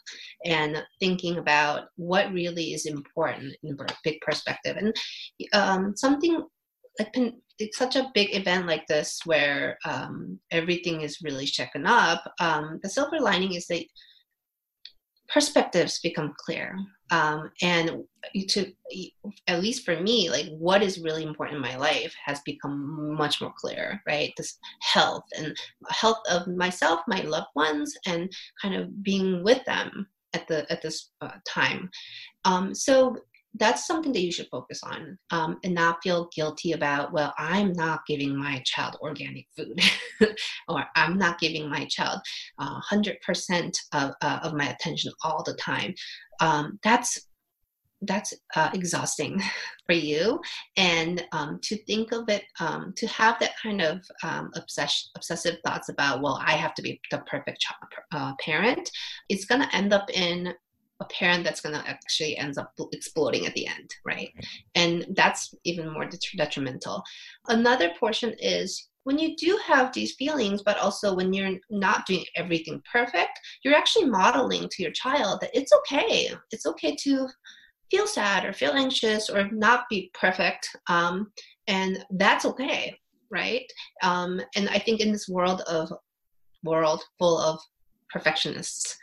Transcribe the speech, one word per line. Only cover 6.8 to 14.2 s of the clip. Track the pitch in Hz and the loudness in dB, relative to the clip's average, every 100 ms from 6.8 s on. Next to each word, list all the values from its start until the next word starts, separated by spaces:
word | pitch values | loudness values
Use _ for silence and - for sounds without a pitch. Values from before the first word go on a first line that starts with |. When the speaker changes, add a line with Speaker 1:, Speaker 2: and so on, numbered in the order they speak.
| _ - | _ -8
Speaker 1:
like | 214 | -4
pen-, | 254 233 - _ - | 0 0 -2 _ -8
it's | 214 - | -8 -2
such | 254 269 | 0 2
a | 262 | 2
big | 208 196 | 2 2
event | 202 190 185 175 | 2 2 2 2
like | 156 - | -2 2
this | 151 - - 170 | 0 0 -6 2
where, | 156 143 139 139 - | 2 4 2 -2 -4
um, | 160 131 127 - 180 185 _ | -6 -6 -6 -10 -10 -12 _
everything | 170 165 175 175 160 | -2 0 -2 0 -4
is | 151 - | -6 -6
really | 156 135 139 | -6 -4 -4
shaken | - 123 143 170 | -4 -4 -4 4
up. | 233 165 175 - - | 4 6 2 -2 -2
Um, | 170 151 151 165 | 0 0 -2 -8
the | 202 | -4
silver | 269 294 320 | -2 -2 0
lining | 233 180 190 175 | 2 2 0 -2
is | - | -4
that | 170 - - - _ | -6 -6 -18 -20 _